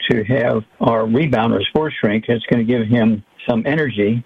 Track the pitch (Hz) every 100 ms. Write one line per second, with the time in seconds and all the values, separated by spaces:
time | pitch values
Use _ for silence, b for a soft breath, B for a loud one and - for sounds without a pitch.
0 | - 120 104 127 123 113 110 - - 113
1 | 110 120 160 120 113 107 98 151 156 -
2 | 110 110 110 117 - 123 113 123 107 120
3 | 113 107 - _ - 117 143 147 113 104
4 | 101 117